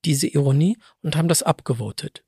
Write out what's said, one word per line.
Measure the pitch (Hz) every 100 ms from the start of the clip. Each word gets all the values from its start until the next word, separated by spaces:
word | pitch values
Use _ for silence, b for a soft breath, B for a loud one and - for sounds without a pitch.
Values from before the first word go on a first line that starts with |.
| 160
diese | 139 160
Ironie, | 147 139 135 170 233 b b
und | 165 151
haben | 165
das | 160
abgevotet. | - - - 117 104 - - -